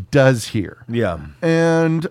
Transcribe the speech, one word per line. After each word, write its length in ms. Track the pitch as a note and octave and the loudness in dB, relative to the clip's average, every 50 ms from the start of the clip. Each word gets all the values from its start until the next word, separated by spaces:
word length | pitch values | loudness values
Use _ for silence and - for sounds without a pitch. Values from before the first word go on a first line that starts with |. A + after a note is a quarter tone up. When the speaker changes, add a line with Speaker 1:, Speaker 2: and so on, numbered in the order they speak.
| G2 - | -4 0
Speaker 1:
does 380 | - C#3+ C3+ C3 C3 A2+ - - | 2 4 4 4 4 2 -2 -4
here. 360 | - A2 F#2 - - - - - | -4 -4 -4 -6 -8 -16 -12 -8
Speaker 2:
Yeah. 300 | A#2 A#2 A2+ F#2 E2+ D2+ D2 D2+ D2 - - | -4 -2 -2 -2 -4 -6 -10 -14 -10 -4 -2
Speaker 1:
And 640 | E3 E3 E3 E3 E3 E3 E3 E3 E3 D#3+ E3 D#3 G3+ | 0 2 2 2 2 2 2 2 0 0 -2 -4 -6